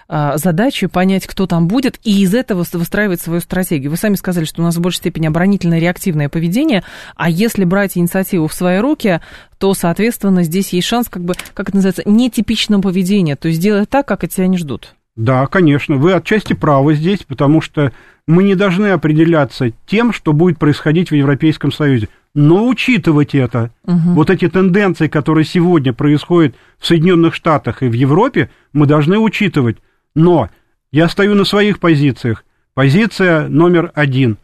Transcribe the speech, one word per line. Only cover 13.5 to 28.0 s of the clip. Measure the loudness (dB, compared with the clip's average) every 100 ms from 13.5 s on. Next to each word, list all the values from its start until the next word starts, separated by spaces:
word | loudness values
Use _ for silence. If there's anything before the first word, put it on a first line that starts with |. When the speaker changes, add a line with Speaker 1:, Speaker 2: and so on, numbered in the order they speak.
| -2
Speaker 1:
делать | 0 0 0
так, | -2 -2
как | -4 -6
от |
тебя | -2 -2
не | -2
ждут. | -4 -10 -14 _ _ -4
Speaker 2:
Да, | 0 0 0
конечно, | 2 2 2 0 0
вы | 2
отчасти | 0 0 -2 -2
правы | -2 0 2 2 0
здесь, | 0 -4 -6
потому | -2 2 2
что | 0 -2 -4 -4 -16 _ 0
мы | 2
не | 4 2
должны | 0 0 0
определяться | 0 0 2 2 2 0 -2 -4 -6 -4
тем, | 0 0
что | -2 -2
будет | 2 2 2
происходить | 0 0 0 0 0
в | 0
Европейском | 0 0 0 0 -4
Союзе. | -2 0 0 -2 _ _ 0
Но | 4 4 2
учитывать | 0 0 0 2 2 2 0
это, | -2 -2 -4 -6 -2
Speaker 1:
Мгм. | 0 2
Speaker 2:
вот | 2 2
эти | 2 0
тенденции, | 2 2 2 0 0 -2
которые | -2 0 0
сегодня | 0 0 2 2 0
происходят | 0 0 0 2 2 2 -2 _ _
в | -2
Соединённых | 2 4 4 2 0
Штатах | -2 -2 -2 -4
и | -2
в |
Европе, | 0